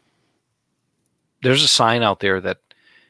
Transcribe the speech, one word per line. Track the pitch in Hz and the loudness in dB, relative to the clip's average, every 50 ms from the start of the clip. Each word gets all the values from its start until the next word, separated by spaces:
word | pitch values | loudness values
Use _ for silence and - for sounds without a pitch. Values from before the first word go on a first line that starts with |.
| _ _ _ _ _ _ _ _ _ _ _ _ _ _ _ _ _ _ _ _ _ _ _ _ _ _ _ _ - | _ _ _ _ _ _ _ _ _ _ _ _ _ _ _ _ _ _ _ _ _ _ _ _ _ _ _ _ -2
There's | 127 131 139 147 | 0 0 2 2
a | 139 | 0
sign | - - 120 113 117 120 117 | 2 2 2 2 2 0 0
out | 107 95 - | -2 -2 -2
there | 104 98 95 95 92 | -2 -2 -2 -2 -4
that | 95 92 - _ _ _ _ _ _ _ _ _ _ | -6 -8 -8 _ _ _ _ _ _ _ _ _ _